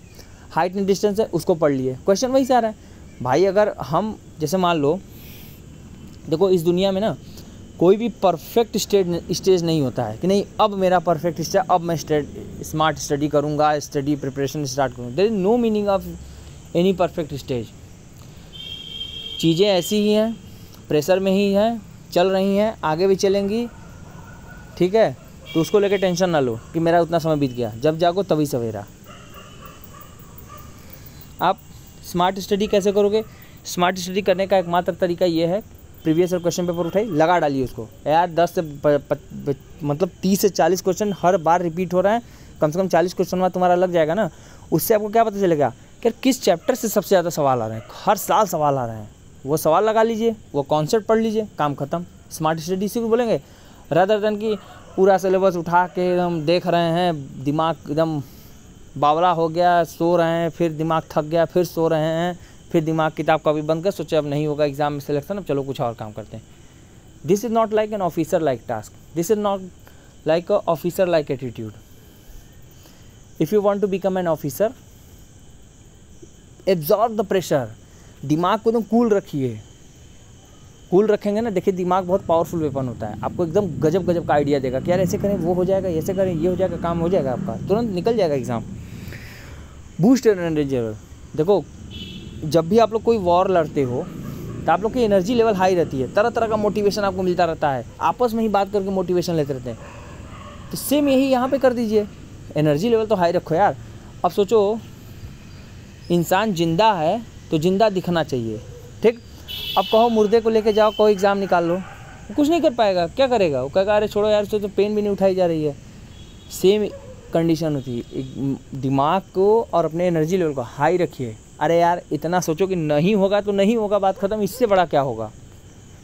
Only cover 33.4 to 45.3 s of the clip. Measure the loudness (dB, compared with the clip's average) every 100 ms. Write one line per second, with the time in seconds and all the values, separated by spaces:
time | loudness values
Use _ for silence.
33.4 | -20 -20 -10 -2 0 0 -4 -2 0 2
34.4 | 2 2 2 0 0 -2 -2 0 0 2
35.4 | 0 -2 -6 -18 -20 -6 0 2 2 0
36.4 | -2 -2 -2 -2 -2 0 0 2 4 4
37.4 | 2 0 -4 -8 -14 -10 0 2 2 2
38.4 | 0 0 -6 -2 2 2 0 -6 -8 -10
39.4 | -6 -6 -8 -8 -4 -2 -2 -2 0 2
40.4 | 2 2 0 0 -2 -2 -2 0 0 2
41.4 | 2 2 0 -4 -2 0 2 0 -4 -18
42.4 | -16 -4 -2 0 0 2 2 0 -2 0
43.4 | 0 2 2 4 2 2 2 2 -2 -4
44.4 | -20 -18 -4 -2 2 0 2 2 2